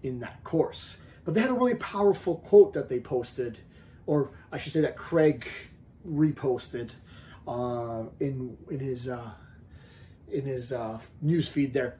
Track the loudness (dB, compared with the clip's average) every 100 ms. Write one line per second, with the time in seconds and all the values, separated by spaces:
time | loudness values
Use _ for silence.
0 | -8 -8 -10 -14 -4 0 0 -2 -12 -12
1 | -18 -12 -2 2 2 4 2 2 -4 2
2 | 4 4 0 -4 8 10 10 6 -4 -4
3 | -2 -4 -2 -6 -6 -6 -18 -20 -20 -16
4 | -2 0 0 -6 -12 -10 -4 0 0 -2
5 | -2 4 4 4 -6 -14 -18 -20 -20 -20
6 | -8 2 2 2 -2 -2 -4 -8 -10 -14
7 | -20 -20 -20 -18 -10 -6 -4 -4 -6 -8
8 | -10 -6 -6 -4 -8 -12 -10 -8 -6 -6
9 | -6 -10 -12 -18 -20 -20 -20 -20 -20 -20
10 | -20 -20 -8 -6 -6 -6 -6 -6 -6 -10
11 | -14 -6 0 0 0 -2 -2 0 -4 -6